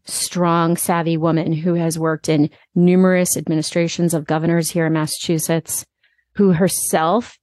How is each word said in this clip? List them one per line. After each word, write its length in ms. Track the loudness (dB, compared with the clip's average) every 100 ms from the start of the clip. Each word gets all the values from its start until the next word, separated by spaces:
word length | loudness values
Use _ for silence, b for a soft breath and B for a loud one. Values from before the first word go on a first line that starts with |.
| -10
strong, 720 | -8 -6 0 2 2 2 0
savvy 400 | 0 0 0 0
woman 340 | 0 0 0
who 220 | -2 0
has 240 | 0 -2 -2
worked 320 | -2 -2 0
in 220 | 0 0 b b 2
numerous 600 | 4 6 4 2 0 -2
administrations 800 | -2 -2 -2 -2 -2 -2 -2
of 140 | -2 -2
governors 420 | -2 0 0 0
here 160 | -2 0
in 80 |
Massachusetts, 920 | 0 -2 -6 -4 -4 0 -2 -2 -10 -10 _ _ _ _ 0
who 160 | 2
herself 880 | 4 2 0 -2 0 0 0 -2 -16